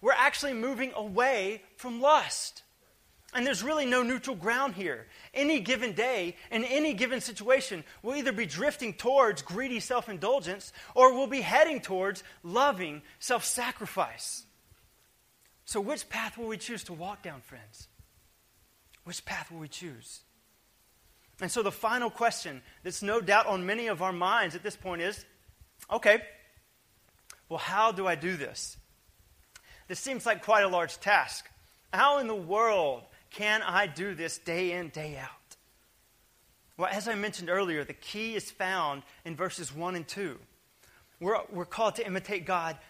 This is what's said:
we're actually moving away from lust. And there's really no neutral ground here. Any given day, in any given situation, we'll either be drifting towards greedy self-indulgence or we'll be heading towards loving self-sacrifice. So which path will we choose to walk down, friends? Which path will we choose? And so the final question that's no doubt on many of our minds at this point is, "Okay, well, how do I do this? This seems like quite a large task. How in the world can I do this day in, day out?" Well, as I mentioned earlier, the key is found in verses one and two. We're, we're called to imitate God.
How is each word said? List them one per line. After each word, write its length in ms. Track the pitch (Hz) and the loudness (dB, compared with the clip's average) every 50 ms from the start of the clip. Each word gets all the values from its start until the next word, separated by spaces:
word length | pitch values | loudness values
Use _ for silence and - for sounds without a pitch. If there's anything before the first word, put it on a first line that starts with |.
we're 120 | - 233 277 | 4 4 6
actually 420 | - 254 285 269 - 285 285 262 | 6 6 4 4 2 -4 -2 -2
moving 380 | 226 226 262 277 214 262 254 - | -2 -2 -2 -2 -2 -4 -4 -4
away 680 | - 214 208 185 202 247 269 269 220 190 190 220 214 - - _ | -6 -6 -4 2 2 4 4 4 2 0 -2 -4 -6 -10 -18 _
from 240 | - - 254 233 233 | -14 -10 -8 -4 2
lust. 600 | 254 285 311 285 196 135 - - - - - - - _ _ _ _ _ _ _ _ _ _ _ _ - - | 6 8 8 8 6 2 -4 -6 -6 -8 -10 -14 -20 _ _ _ _ _ _ _ _ _ _ _ _ -8 -4
And 120 | 170 240 | -2 0
there's 160 | 277 262 175 202 | 0 0 0 -2
really 220 | 269 311 311 285 | -2 0 0 2
no 180 | 247 247 254 247 | 2 2 2 2
neutral 340 | 233 254 247 - 269 262 | 2 -2 -4 -4 -6 -8
ground 380 | 180 160 214 233 254 269 277 190 | -4 -2 0 0 2 0 0 -2
here. 320 | 180 196 170 135 113 110 - - - - - - | -4 -4 -4 -6 -6 -8 -16 -20 -20 -18 -8 -2
Any 260 | 254 285 294 320 277 | 0 2 2 2 2
given 320 | 185 196 262 226 240 240 185 | 2 0 -2 0 -2 -4 -2
day, 440 | 156 226 254 254 214 180 170 175 - - - | 0 0 0 0 0 -2 -4 -6 -10 -12 -6
in 140 | 233 220 226 | -4 -2 -2
any 300 | 247 254 285 302 311 269 | 0 0 2 2 2 0
given 260 | 185 254 240 262 240 | 0 -2 -2 -2 -2
situation, 640 | - - 214 - 214 226 262 277 269 - 208 170 147 - - - - | -4 -6 -10 -6 2 4 4 4 4 0 -8 -8 -10 -12 -16 -12 -6
we'll 140 | 220 269 | -4 -4
either 160 | 294 262 269 226 | -2 0 -2 0
be 140 | 196 233 | -2 -2
drifting 480 | 170 135 156 233 294 294 - 262 226 180 | -4 -4 -2 -2 -2 -2 -2 -6 -8 -6
towards 480 | - - 233 269 277 262 220 202 156 - | -4 0 2 6 6 6 6 4 0 -4
greedy 380 | - 175 202 262 269 247 226 | -8 -6 -6 -4 -4 -4 -4
self-indulgence 920 | - - 254 247 - - 208 170 156 208 254 285 185 165 185 202 - - - - - - - | -4 -2 -2 -2 -2 -4 -8 -4 0 0 0 0 0 -2 -8 -8 -10 -16 -18 -18 -16 -2 6
or 180 | 240 254 262 254 | 8 10 10 10
we'll 140 | 247 277 | 8 0
be 160 | 233 262 269 202 | 0 -2 -2 0
heading 380 | 165 202 269 311 339 311 240 | 4 6 6 6 6 4 -4
towards 440 | - - 190 185 190 196 202 - - - - - - | -4 -4 -4 -2 -2 -2 -4 -6 -10 -18 -20 -18 -10
loving 600 | 170 180 240 277 285 254 185 185 156 147 151 - - - - | -2 2 4 4 4 2 0 -4 -6 -8 -10 -14 -18 -18 -10
self-sacrifice. 1300 | - - 247 226 - - - - 240 247 247 - 220 - - 190 160 120 107 - - - - - - _ _ _ _ _ - _ _ _ _ _ _ _ _ _ _ _ _ _ _ _ _ _ _ | -2 0 0 0 0 -2 -2 -2 -2 -4 -4 -6 -8 -8 -2 -2 -2 -2 -2 -10 -10 -10 -10 -10 -12 _ _ _ _ _ -20 _ _ _ _ _ _ _ _ _ _ _ _ _ _ _ _ _ _
So 120 | - - 220 | -8 -4 -4
which 300 | 202 208 302 311 - - | -2 -2 -4 -6 -6 -8
path 300 | - 226 226 214 - 233 | -8 -6 -6 -6 -8 -8
will 80 | 233 | -8
we 100 | 220 220 | -8 -8
choose 280 | 214 - - 240 214 - | -8 -8 -10 -10 -10 -10
to 100 | - 175 | -12 -12
walk 280 | 151 175 185 208 - - | -10 -10 -10 -10 -10 -12
down, 200 | - 151 131 117 | -14 -14 -14 -16
friends? 460 | - - 120 107 104 110 - - - _ _ - _ _ _ _ _ _ _ _ _ _ _ _ _ _ _ _ _ _ - - | -20 -20 -20 -20 -20 -20 -20 -20 -20 _ _ -20 _ _ _ _ _ _ _ _ _ _ _ _ _ _ _ _ _ _ -20 -16
Which 220 | 170 175 - - | -12 -12 -12 -10
path 240 | - 202 185 - - | -8 -8 -8 -8 -10
will 100 | 170 165 | -12 -14
we 80 | 156 147 | -14 -12
choose? 520 | - - 180 170 135 113 113 - - - _ _ _ _ _ _ _ _ _ _ _ _ _ _ _ _ _ _ _ _ _ _ _ - | -12 -12 -12 -12 -14 -14 -16 -18 -20 -20 _ _ _ _ _ _ _ _ _ _ _ _ _ _ _ _ _ _ _ _ _ _ _ -8
And 100 | 190 175 | -6 -4
so 120 | - 247 214 | -2 0 0
the 100 | 196 185 | 0 0
final 360 | - - 220 226 247 240 226 | 0 0 0 2 2 0 0
question 520 | - - 233 233 - - - 175 143 127 - - - - - | 0 2 2 2 2 2 -8 -10 -10 -12 -14 -20 -20 -12 -10
that's 200 | 180 180 - 202 | -8 -8 -4 -2
no 180 | 202 214 233 | 2 2 2
doubt 260 | 190 170 202 214 226 | 4 8 8 8 8
on 200 | - 202 185 180 | 6 2 0 0
many 220 | 185 208 226 233 226 | -2 -2 -2 0 -2
of 120 | 202 151 | -2 -2
our 120 | 180 190 185 | -2 -2 -2
minds 420 | 175 175 185 214 233 208 175 151 | 0 2 2 4 4 2 0 -2
at 80 | 175 175 | -6 -8
this 140 | 208 - | -8 -10
point 260 | - - 190 175 170 170 | -8 -8 -8 -4 -4 -4
is, 220 | 190 214 - - - _ _ _ _ - _ - _ _ - - - | -4 -4 -6 -12 -20 _ _ _ _ -20 _ -20 _ _ -18 -8 -4
"Okay, 320 | - 233 - 220 208 226 226 - - - - _ _ - _ _ _ _ _ _ _ _ _ _ _ _ _ - - - _ - | -2 2 6 6 6 6 4 -4 -18 -20 -20 _ _ -20 _ _ _ _ _ _ _ _ _ _ _ _ _ -20 -20 -20 _ -10
well, 100 | 165 160 | -8 -6
how 340 | - - 185 202 220 226 208 | -4 -2 2 4 4 4 2
do 140 | 175 190 | 2 0
I 80 | 190 170 | 0 0
do 220 | 151 143 180 190 | 0 0 -4 -4
this? 400 | 160 139 - 107 - - - - - - _ _ _ _ _ _ _ _ _ _ _ _ _ - - _ - - - - - | -4 -6 -8 -8 -10 -10 -10 -12 -16 -20 _ _ _ _ _ _ _ _ _ _ _ _ _ -20 -20 _ -20 -20 -20 -12 -12
This 100 | 185 - | -10 -8
seems 260 | - 269 269 226 - | -6 -6 -6 -2 0
like 180 | 233 214 180 - | 0 0 0 4
quite 220 | - 220 214 202 | 4 6 6 6
a 40 | 190 | 6
large 320 | 180 175 170 160 - - | 4 2 0 0 -4 -4
task. 500 | - 190 208 180 131 - - - - - - _ _ _ _ _ _ - - | 2 4 4 4 4 2 -4 -12 -12 -16 -20 _ _ _ _ _ _ -4 2
How 260 | 185 240 285 285 285 | 6 6 6 6 4
in 80 | 262 | 2
the 80 | 226 220 | -2 -4
world 680 | 202 175 160 190 214 226 226 214 190 165 143 127 120 - - - - _ _ | -4 -4 -2 2 2 4 4 4 4 2 2 0 -2 -8 -16 -20 -20 _ _
can 320 | - - 208 214 214 220 208 | -8 -4 0 2 2 2 2
I 240 | - 175 185 202 | 2 2 2 2
do 280 | 185 139 143 185 202 190 | 2 -2 -6 -6 -6 -6
this 240 | 151 165 160 - - | -6 -6 -6 -6 -8
day 340 | - - 165 170 185 180 175 | -6 -4 -2 -2 0 -2 -2
in, 180 | 180 175 156 | -4 -6 -8
day 260 | - 156 156 151 147 | -10 -10 -10 -10 -10
out?" 400 | 135 135 131 - - _ - - _ _ _ _ _ _ _ _ _ _ _ _ _ _ _ _ _ _ _ _ _ _ _ _ | -10 -12 -14 -16 -18 _ -20 -20 _ _ _ _ _ _ _ _ _ _ _ _ _ _ _ _ _ _ _ _ _ _ _ _
Well, 140 | - 175 - 190 | -2 -2 -2 -2
as 160 | 208 190 233 | -2 -4 -4
I 60 | 226 | -4
mentioned 360 | 202 202 214 - - 175 165 | -2 -4 -4 -6 -6 -4 -2
earlier, 320 | 175 190 202 180 160 151 139 | 0 0 0 0 -2 -4 -4
the 120 | - 143 | -6 -10
key 420 | - - - - 208 220 226 226 | -14 -14 -12 -8 -8 -6 -6 -6
is 140 | 202 - - | -6 -8 -8
found 520 | - - 196 185 190 185 165 147 139 139 135 - - - - | -8 -6 -4 -2 -2 -2 -2 -2 -4 -6 -10 -18 -20 -16 -12
in 100 | 170 165 | -12 -6
verses 380 | 143 180 185 - - 175 127 135 | -4 -4 -6 -6 -8 -10 -10 -10
one 240 | 151 170 180 185 | -8 -6 -6 -6
and 100 | 175 160 | -6 -8
two. 320 | - - 196 202 170 127 - - - _ _ _ _ _ _ _ - - - _ _ _ - | -10 -8 -8 -8 -8 -8 -12 -18 -20 _ _ _ _ _ _ _ -20 -20 -20 _ _ _ -8
We're, 240 | 170 185 220 196 - - | -2 0 0 0 -2 -4
we're 140 | 208 175 175 | -8 -8 -8
called 320 | - - - 226 214 - | -6 -4 0 0 0 0
to 100 | - 233 | -2 -4
imitate 380 | 208 185 190 185 - 208 190 165 | -4 -4 -6 -6 -4 -6 -6 -2
God. 340 | 185 185 175 165 165 160 - - - | -2 -2 0 0 -2 -6 -8 -12 -20